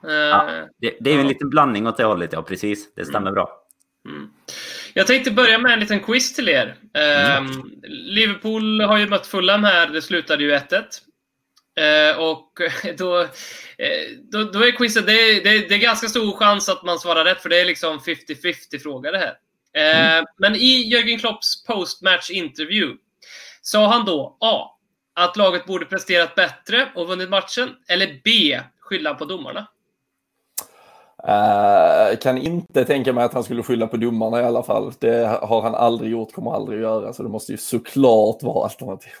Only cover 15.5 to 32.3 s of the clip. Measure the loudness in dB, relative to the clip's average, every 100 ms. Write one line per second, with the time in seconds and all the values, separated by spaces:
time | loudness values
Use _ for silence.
15.5 | 2 2 2 2 0 -2 -2 -4 2 2
16.5 | 2 0 -4 -4 -6 0 2 2 0 0
17.5 | 2 2 -2 -4 -6 -8 -8 -10 -8 -8
18.5 | -8 -12 -14 -12 -10 -6 -4 -6 -8 _
19.5 | _ _ 0 2 4 4 2 0 _ 0
20.5 | 4 4 4 2 0 2 -2 -4 -4 -6
21.5 | -6 -6 -6 -6 -4 0 0 -2 -8 -8
22.5 | -8 -4 -2 -2 -6 _ _ -20 -20 -20
23.5 | -18 -4 2 4 2 0 -4 -6 _ -2
24.5 | -2 -6 _ _ _ _ -2 -2 2 0
25.5 | 0 -6 -8 -6 -8 0 0 0 0 -2
26.5 | -2 -4 -2 -2 -4 -6 -6 -2 -2 -2
27.5 | -6 -6 -8 _ -2 -2 -2 0 2 2
28.5 | -2 -8 _ -10 -6 -6 -8 -10 -10 -10
29.5 | -12 -14 _ _ _ _ _ _ _ _
30.5 | -14 -14 _ _ -20 _ _ 0 2 4
31.5 | 4 4 6 6 4 2 2 0